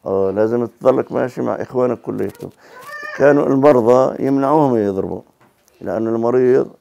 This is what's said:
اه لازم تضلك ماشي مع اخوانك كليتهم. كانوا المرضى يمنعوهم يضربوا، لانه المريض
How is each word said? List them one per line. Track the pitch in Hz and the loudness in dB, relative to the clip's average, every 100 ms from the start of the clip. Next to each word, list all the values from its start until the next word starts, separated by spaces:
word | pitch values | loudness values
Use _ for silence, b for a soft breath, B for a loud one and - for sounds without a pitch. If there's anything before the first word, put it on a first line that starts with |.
| - | -2
اه | 98 95 | -2 0
لازم | 98 110 120 117 | 0 0 -2 -4
تضلك | _ 127 131 - | _ 0 0 -2
ماشي | - 127 127 | -6 -6 -6
مع | 123 | -6
اخوانك | 107 - 127 123 113 | -6 -6 -2 -2 -4
كليتهم. | - 104 101 - - _ B B 571 - 587 - | -8 -8 -8 -10 -20 _ B B -18 -16 -14 2
كانوا | 139 143 143 | 4 4 2
المرضى | 135 143 127 113 127 131 - 135 | 4 4 4 4 4 2 -2 -2
يمنعوهم | 139 135 156 139 117 | 0 0 2 2 0
يضربوا، | 101 98 90 92 - _ _ _ _ _ | -2 -2 -6 -8 -14 _ _ _ _ _
لانه | 95 92 113 | -8 -6 -4
المريض | 113 117 127 127 135 - - | -2 0 2 4 2 0 -10